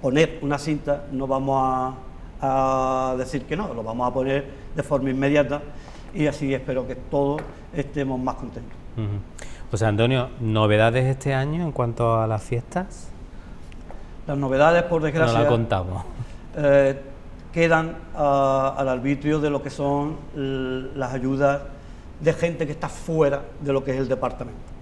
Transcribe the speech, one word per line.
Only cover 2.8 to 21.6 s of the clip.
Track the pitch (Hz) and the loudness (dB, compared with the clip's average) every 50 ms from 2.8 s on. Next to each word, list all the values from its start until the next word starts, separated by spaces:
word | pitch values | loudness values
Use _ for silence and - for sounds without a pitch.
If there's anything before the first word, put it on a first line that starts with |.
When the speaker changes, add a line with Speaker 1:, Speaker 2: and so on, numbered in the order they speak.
| 131 131 131 131 131 131 | 2 2 0 0 0 0
Speaker 1:
a | 127 | -2
decir | 127 127 123 - 139 131 | -2 -4 -4 -4 -6 -4
que | - 151 | -4 -4
no, | 147 - 165 | -4 -4 -6
lo | 120 113 | -6 -6
vamos | 107 110 117 123 123 123 | -6 -6 -2 0 0 0
a | |
poner | 120 135 131 135 135 143 139 - - - - - - | 0 0 0 2 0 0 -2 -4 -12 -14 -12 -8 -6
de | 151 | -4
forma | 139 - 151 131 131 135 | -2 0 0 0 0 0
inmediata, | 127 135 139 143 147 147 143 - 143 147 - - - - - - - - - - - | 0 2 2 4 4 4 4 2 0 -6 -6 -8 -12 -12 -14 -14 -16 -16 -14 -8 -2
y | 185 151 | 0 0
así | 143 143 147 143 135 | 0 0 0 -2 -2
espero | 135 127 - 147 127 131 120 | -2 -2 -2 -2 -2 -2 -2
que | 123 123 | -4 -8
todos | 123 - - - 139 139 139 147 151 - - - - - - - | -10 -6 -2 0 2 2 2 0 -2 -6 -10 -14 -16 -14 -8 -6
estemos | 160 139 - - 151 135 135 131 127 | -6 -6 -4 -2 -2 -2 -2 -2 -2
más | 127 127 120 | -2 -4 -4
contentos. | - 127 117 - 120 120 - - - - - - | -4 -8 -10 -10 -12 -12 -12 -14 -14 -14 -10 -6
Speaker 2:
Ujú. | 113 107 104 104 101 - - - - - - - - - - | -4 -4 -4 -4 -6 -6 -10 -14 -14 -12 -12 -12 -12 -8 -6
José | - 98 110 | -2 0 2
Antonio, | 110 104 104 117 123 135 127 123 131 - - | 2 4 4 4 4 4 2 0 -2 -6 -4
¿novedades | 117 110 110 110 107 104 107 107 110 117 117 131 127 | -2 0 4 4 6 6 6 6 6 6 4 4 2
este | 131 131 135 - 143 | 2 0 0 -2 -2
año | 135 131 135 147 156 170 | 0 0 0 -2 -2 -2
en | 175 156 | -2 -2
cuanto | 127 - 123 117 113 - 120 117 113 113 | -2 -2 -2 -2 0 0 2 2 4 2
a | 113 | 2
las | 110 110 107 | 0 0 -2
fiestas? | - - 123 117 - - - 180 190 - - - - - - - - - - - - - - - - - - - - - - - - - - - - | -2 -4 -4 -4 -4 -4 -4 -4 -4 -6 -10 -12 -12 -14 -12 -14 -14 -14 -14 -14 -14 -14 -14 -14 -14 -14 -14 -14 -14 -12 -14 -14 -12 -14 -14 -10 -6
Speaker 1:
Las | - 143 | -4 -2
novedades, | 139 139 127 135 135 147 160 170 175 170 | -2 0 2 6 8 8 10 8 8 4
por | 175 170 160 | 4 2 2
desgracia, | 151 151 143 160 160 117 117 117 | 2 2 4 4 4 6 6 6
Speaker 2:
No | 117 | 6
la | 117 | 6
contamos. | 117 117 113 - 104 95 90 92 90 - - - - - - - - - - - - | 6 4 4 2 0 0 0 -2 -4 -6 -6 -8 -10 -10 -10 -10 -10 -14 -14 -10 -4
Speaker 1:
eh, | 151 147 143 139 139 139 135 135 139 - - - - - - - - - - | 2 6 8 8 8 8 6 2 0 -8 -14 -14 -14 -14 -14 -14 -14 -12 -4
quedan | - 170 165 165 160 160 165 165 - - - - - | 2 4 6 6 6 4 4 0 -6 -10 -12 -8 -2
a, | 147 147 143 139 139 139 135 135 135 135 135 - | 2 4 4 6 6 4 4 4 4 2 0 0
al | - 139 131 | 0 0 0
arbitrio | 127 127 120 139 143 139 143 151 156 151 | 0 0 0 0 0 0 2 0 2 2
de | 147 151 | 2 2
lo | 143 135 | 0 0
que | - 139 | -4 -4
son | - - 143 143 143 143 143 151 156 - - - - | -4 -2 0 0 2 0 0 -2 -6 -8 -10 -10 -8
l-, | 147 135 135 135 131 131 127 127 131 131 131 127 | -6 -4 -4 -2 -2 -2 -4 -4 -4 -6 -6 -6
las | 139 131 123 139 | -4 -4 -4 -2
ayudas | 127 120 131 135 135 143 139 143 143 | -2 -2 0 2 4 4 4 4 2